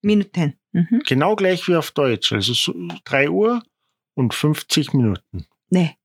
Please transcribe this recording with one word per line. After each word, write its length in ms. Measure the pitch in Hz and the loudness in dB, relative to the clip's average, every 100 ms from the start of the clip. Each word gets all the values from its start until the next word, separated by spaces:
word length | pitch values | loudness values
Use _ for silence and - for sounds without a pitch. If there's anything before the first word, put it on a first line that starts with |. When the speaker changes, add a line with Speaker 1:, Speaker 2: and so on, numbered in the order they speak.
Speaker 1:
Minuten. 560 | 208 208 196 180 160 - _ | 0 0 0 -2 -2 -4 _
Mhm. 300 | 175 170 233 - | -2 0 0 0
Speaker 2:
Genau 300 | 131 165 214 | 0 2 2
gleich 300 | 190 180 - | 0 0 0
wie 80 | 170 | 0
auf 160 | 151 | 0
Deutsch. 400 | - 135 110 - | -2 0 0 0
Also 200 | 110 101 | -2 0
so 200 | 120 - - 175 82 | -2 -2 -4 -8 -12
drei 260 | - 135 143 | -4 0 0
Uhr 320 | 185 214 240 - _ _ _ _ - | 2 0 0 -6 _ _ _ _ -2
und 180 | 120 | -2
fünfzig 580 | - 151 151 - - 143 | 0 -2 -2 -2 -2 0
Minuten. 520 | 139 113 90 _ 87 - _ - | 2 2 0 _ -14 -14 _ -2
Speaker 1:
네. 260 | 185 165 - | 0 0 -4